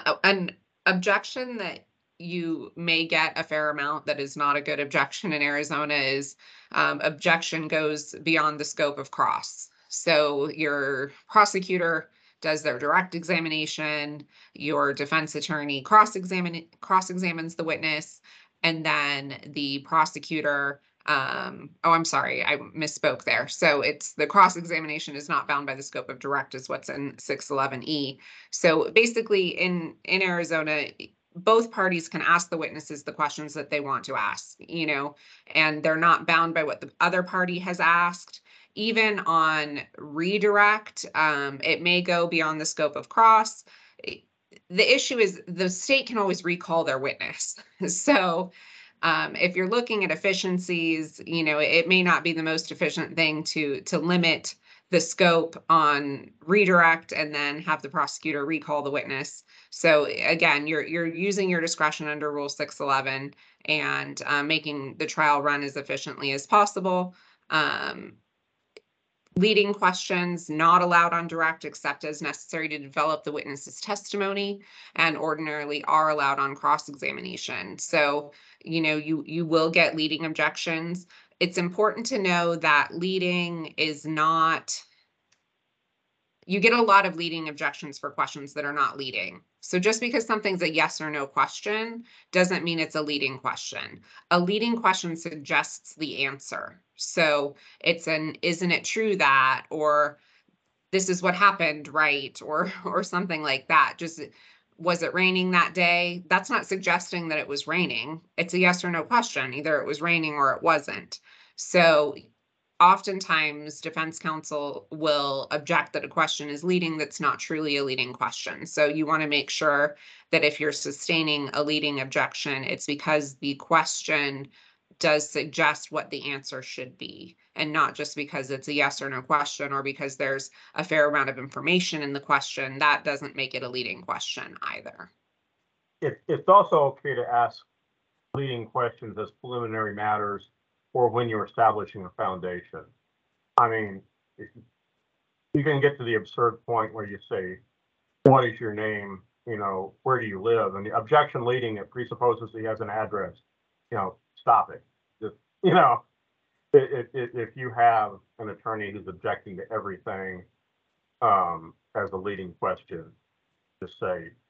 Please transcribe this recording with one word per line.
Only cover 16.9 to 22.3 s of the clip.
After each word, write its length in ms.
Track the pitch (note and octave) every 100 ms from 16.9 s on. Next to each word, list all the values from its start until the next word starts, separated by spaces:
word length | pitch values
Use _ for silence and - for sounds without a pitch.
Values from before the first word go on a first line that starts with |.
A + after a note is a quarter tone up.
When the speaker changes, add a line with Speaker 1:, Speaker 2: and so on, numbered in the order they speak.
| F#3+ F#3 F3+ F#3 E3 E3 -
Speaker 1:
the 80 |
witness, 580 | D#3+ D3+ D#3+ D3+ D3+ - _ - _ _
and 240 | E3 E3 D#3+
then 500 | D3+ C#3+ C#3 C#3 C3+ -
the 320 | D3 C#3 C#3
prosecutor, 1000 | C#3 D#3+ D#3 D3+ - D#3+ D3 C#3+ C#3 C#3 _ _ -
um, 640 | C#3+ C3 C3 B2+ C3 C#3+ _
oh, 80 | E3
I'm 140 | E3 D#3+
sorry, 400 | C#3 B2+